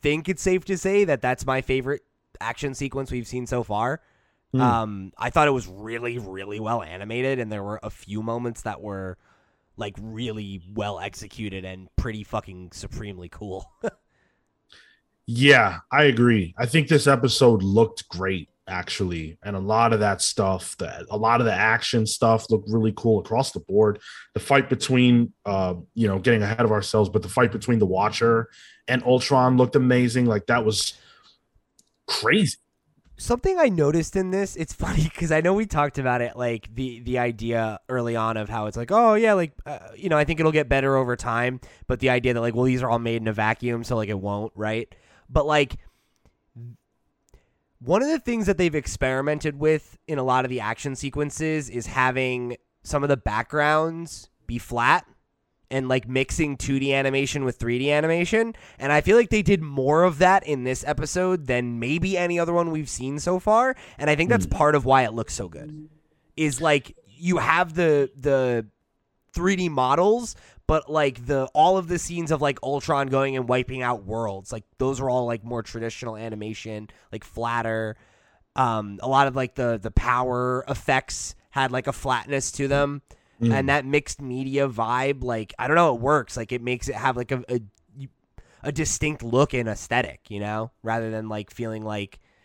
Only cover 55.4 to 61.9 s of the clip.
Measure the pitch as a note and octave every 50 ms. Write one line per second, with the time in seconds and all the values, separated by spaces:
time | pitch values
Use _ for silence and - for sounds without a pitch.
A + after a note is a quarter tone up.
55.4 | _ _ _ _ _ - C3+ C3+ C3 B2+ C3 C3 A#2 A#2+ B2+ C3 C3+ - - -
56.4 | D#3 D3 C#3 - - - C3+ C3+ C3+ C#3 C3+ C#3 C3+ C3+ C3+ C3+ C#3 C3 - -
57.4 | C3+ B2+ - - A2+ A#2 A#2+ B2 C3+ C#3+ D3 D3+ D#3 D#3+ E3 E3+ F3 - A3+ A3
58.4 | A3+ A#3 A3 - - - - - C3 C#3 D3 D3+ - F3+ G#3 A#3+ A#3+ - A3+ G#3+
59.4 | F3+ - G3+ E3+ D#3+ D3 C#3 C#3 C3 C#3 D3+ E3 F3 F#3 D#3 C#3+ F#3 F3+ G3 G3
60.4 | - D3+ D3 C3 B2 B2+ C3 - B2 C#3 D3 B2+ D#3+ D3 - F3+ F#3 F#3 F#3 E3+
61.4 | C#3+ C3 B2+ B2 B2 B2 A#2+ A#2 A#2 B2+